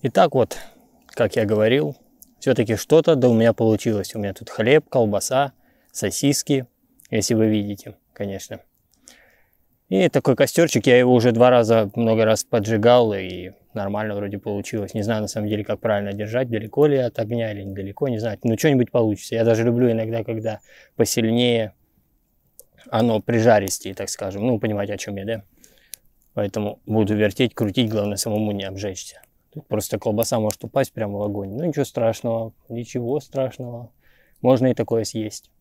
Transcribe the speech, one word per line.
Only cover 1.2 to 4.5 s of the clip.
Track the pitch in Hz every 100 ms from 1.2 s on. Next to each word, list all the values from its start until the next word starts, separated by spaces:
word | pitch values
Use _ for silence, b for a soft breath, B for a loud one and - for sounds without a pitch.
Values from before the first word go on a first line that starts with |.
| 120 -
я |
говорил, | 107 107 107 131 151 139 _ _ - _
всё-таки | - 131 110 107
что-то | - 156 160
да | 156 123
у |
меня | 113 113
получилось. | 110 113 107 120 104 95
У | 113
меня | 101
тут | 95
хлеб, | -